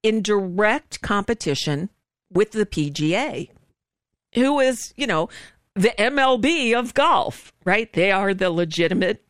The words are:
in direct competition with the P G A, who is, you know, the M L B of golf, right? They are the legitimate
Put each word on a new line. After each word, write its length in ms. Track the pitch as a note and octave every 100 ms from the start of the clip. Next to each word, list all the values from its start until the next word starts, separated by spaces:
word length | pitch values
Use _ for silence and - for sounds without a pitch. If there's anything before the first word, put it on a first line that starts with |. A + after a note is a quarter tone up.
in 200 | A3 A3
direct 760 | G3+ G#3 F#3+ F3 G#3+ C4+ _ -
competition 880 | - G3+ G3+ A#3 - C#3 - D3 F#3 _ _ _ _
with 220 | F3+ G#3+
the 120 | G#3+
P 260 | G#3 - D3
G 240 | D3 D3+ F#3
A, 340 | C#4+ C3 F3+ _ _ _ _ _ _ _ _
who 260 | - C4 C#4+
is, 320 | C4 B3 - -
you 100 | C#4+
know, 220 | D#3+ E3+ - - _ _
the 240 | - G#3 -
M 180 | A3+ C#4+
L 200 | C4 B3
B 360 | B3 E4 A#3+
of 200 | A#3 B3
golf, 580 | - D#4 B3 - - - _
right? 280 | - G3+ A3+
They 200 | - F#3+
are 220 | G3 G3
the 160 | F#3+ F#3
legitimate 760 | E3+ E3+ D#3+ E3 - F3+ G#3+ _